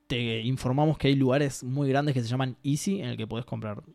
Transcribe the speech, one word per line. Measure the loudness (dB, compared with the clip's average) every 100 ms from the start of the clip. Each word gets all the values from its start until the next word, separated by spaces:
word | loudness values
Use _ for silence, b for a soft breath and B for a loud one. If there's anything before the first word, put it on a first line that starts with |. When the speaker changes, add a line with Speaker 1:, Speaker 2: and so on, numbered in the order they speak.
| -6
Speaker 1:
te | -2 -2 -2
informamos | -2 -2 0 2 2 4
que | 4
hay | 4
lugares | 4 4 0 -2
muy | -4 -2 2
grandes | 2 2
que | 0
se | 0
llaman | 0 -2 -4
Easy | -2 0 0 -2
en | -4
el | -6
que | -6
podés | -6 -6
comprar | -6 -6 -10
Speaker 2:
Sí, | -14